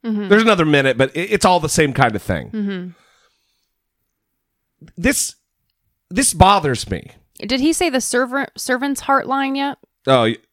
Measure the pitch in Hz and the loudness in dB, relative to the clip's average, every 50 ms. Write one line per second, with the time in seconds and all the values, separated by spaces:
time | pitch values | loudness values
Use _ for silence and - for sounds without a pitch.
0 | - 233 214 208 208 190 202 214 226 226 214 175 165 156 147 143 135 135 123 117 | -4 -4 -4 -4 4 4 4 6 6 4 2 2 2 2 4 4 4 2 2 2
1 | 135 135 - 151 180 208 214 190 - 185 180 175 156 147 - - 156 139 123 139 | 0 0 0 -6 -4 -2 -2 2 4 4 2 2 0 -2 0 0 0 0 2 2
2 | 139 117 107 - - - 92 78 60 53 - 214 202 196 196 185 175 180 170 _ | 2 2 0 -4 -4 -4 -6 -6 -6 -8 -8 -6 -6 -6 -6 -8 -10 -14 -16 _
3 | _ _ _ _ _ _ _ _ _ _ _ _ _ _ _ _ _ _ _ _ | _ _ _ _ _ _ _ _ _ _ _ _ _ _ _ _ _ _ _ _
4 | _ _ _ _ _ _ _ _ _ _ _ _ _ _ _ _ - - _ - | _ _ _ _ _ _ _ _ _ _ _ _ _ _ _ _ -20 -20 _ -4
5 | 170 254 294 - - - - _ _ _ _ _ _ _ _ _ _ _ _ _ | -2 -2 -2 -2 -4 -8 -10 _ _ _ _ _ _ _ _ _ _ _ _ _
6 | _ _ 180 202 277 - - 156 180 190 202 196 151 143 123 - - - 101 80 | _ _ -4 -2 -2 0 4 4 4 6 6 2 0 -2 -4 -4 -6 -8 -8 -8
7 | - - - _ _ _ _ - - 202 254 262 262 320 320 - 359 330 254 262 | -8 -16 -20 _ _ _ _ -14 -6 -4 -2 0 0 0 0 0 -2 0 0 -2
8 | - - - 247 262 240 247 277 269 - _ - - - 254 247 269 285 277 - | -4 -2 -2 -2 -2 -2 -4 -6 -6 -6 _ -12 -4 -4 -2 -2 -2 -4 -4 -6
9 | - - 269 269 - - 262 277 277 269 269 277 277 285 - _ _ _ _ _ | -2 0 0 0 0 -2 -4 -4 -4 -4 -4 -4 -4 -6 -6 _ _ _ _ _
10 | _ - 135 127 117 113 113 - _ _ | _ 2 2 2 2 0 -2 -4 _ _